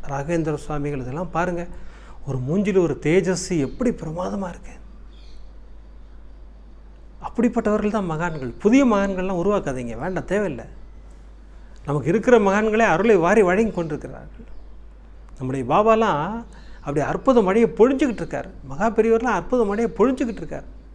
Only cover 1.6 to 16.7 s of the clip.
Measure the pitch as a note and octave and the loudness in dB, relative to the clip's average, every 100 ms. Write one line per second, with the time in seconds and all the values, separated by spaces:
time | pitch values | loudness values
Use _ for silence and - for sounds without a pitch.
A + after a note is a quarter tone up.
1.6 | F3 - - - - - - C#3 B2+ F#3 | -8 -12 -14 -16 -18 -12 -6 -6 -2 0
2.6 | G3+ F#3+ E3 C3+ D3 F3+ F#3 F3 - F3 | 2 4 2 0 2 4 2 -2 -2 -2
3.6 | C3+ - A#3+ - D#3 E3 F#3+ G3+ F3+ - | -2 0 -2 -2 -8 -6 -6 -6 -8 -10
4.6 | - - - - - - - - - - | -16 -16 -18 -18 -18 -18 -18 -16 -16 -18
5.6 | - - - - - - - - - - | -18 -20 -20 -20 -20 -18 -20 -18 -20 -20
6.6 | - - - - - - D#3 - A#3 A#3+ | -20 -20 -20 -20 -20 -12 -8 0 0 2
7.6 | A3 G#3+ G#3 G#3+ F#3 D#3 F3 D3+ B2+ A#2 | 0 0 0 -2 -4 -4 -4 -4 -8 0
8.6 | G#3 C4 C4 G3+ G3 F#3 F#3 F#3 F#3+ G3+ | 4 6 6 4 0 -2 -2 0 0 0
9.6 | D3 B2+ A#2+ A2 E3 F3+ - F#3+ G3 A#2+ | -2 -6 -6 -6 -6 -6 -2 -2 -2 -6
10.6 | - - - - - - - - - - | -12 -18 -18 -20 -20 -20 -20 -20 -20 -20
11.6 | - - - C#3+ B2+ G#3+ A3 A#3+ G3+ G3 | -20 -12 -4 -2 0 2 6 6 6 2
12.6 | A3 G#3+ A3 E3 A3+ G3 E3 A3 F3+ F#3+ | 2 2 4 4 6 6 6 6 4 4
13.6 | A3+ F3+ D#3+ D3 B2+ B2 - - - - | 0 -2 -4 -6 -8 -14 -16 -18 -14 -14
14.6 | - - - - - - - - C3 C3+ | -14 -18 -18 -20 -20 -20 -20 -10 -6 -4
15.6 | A#2+ E3+ G#3+ A3 A3 D3 E3 A3+ A#3 - | 2 4 6 4 4 0 -2 -6 -12 -18
16.6 | - | -18